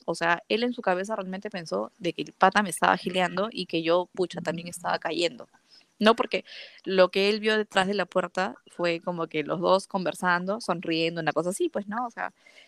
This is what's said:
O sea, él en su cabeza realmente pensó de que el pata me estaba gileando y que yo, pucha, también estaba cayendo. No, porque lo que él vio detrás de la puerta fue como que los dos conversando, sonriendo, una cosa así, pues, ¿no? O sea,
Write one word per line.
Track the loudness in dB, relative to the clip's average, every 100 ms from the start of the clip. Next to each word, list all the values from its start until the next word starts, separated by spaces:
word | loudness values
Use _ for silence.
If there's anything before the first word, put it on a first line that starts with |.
O | -6
sea, | -2 2 2 2
él | 0
en | 0
su | -2
cabeza | 0 0 0 -4
realmente | -6 -6 -8
pensó | -8 -4 -4 -4 -4
de | -6
que | -4
el | -6
pata | 4 4 4
me | 0
estaba | 2 4 4
gileando | 2 0 0 0 -4
y | -4 -4
que | -2
yo, | 2 2 0
pucha, | -4 -4 -4
también | -6 -6 -8
estaba | -8 -4 -2
cayendo. | -2 -2 -2 -4 -20 _ _ -20 _ 2
No, | 4 4
porque | 2 -4 -6 -16 -18 -14
lo | 0 4 6
que | 6 2
él | 2
vio | 0 0
detrás | 0 0 0
de |
la | 0 -2
puerta | -2 -2 -2 -4 -6 -14
fue | -2 -2 -2
como | -4 -4 -4
que | -4
los | -2 0
dos | 4 2 2
conversando, | -4 -4 -2 0 0 0 -4
sonriendo, | -4 -4 -2 0 0 0
una | -2
cosa | 0 0
así, | 0 -2
pues, | -2 -6
¿no? | -6 -6
O |
sea, | -8 -10 _ _ -20